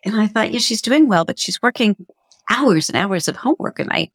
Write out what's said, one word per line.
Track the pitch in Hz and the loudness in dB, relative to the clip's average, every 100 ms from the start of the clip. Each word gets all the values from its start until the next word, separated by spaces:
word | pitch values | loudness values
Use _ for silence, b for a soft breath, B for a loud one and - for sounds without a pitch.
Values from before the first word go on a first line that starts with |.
And | - 214 | -4 0
I | 214 | 0
thought, | 220 220 | 0 -2
"Yeah, | 240 | -2
she's | 233 220 | -2 -2
doing | - 269 302 | 0 4 4
well, | 185 | 4
but | 165 - | 0 -4
she's | - - | -6 -2
working | 240 - 220 202 175 - _ _ - | -2 2 0 0 -6 -20 _ _ -4
hours | 240 277 165 147 | 0 4 2 2
and | - | -2
hours | 196 190 - | -2 -2 -4
of | - | -4
homework | 247 330 - - | -2 -2 -4 -6
a | |
night, | - - 165 | -4 -2 -2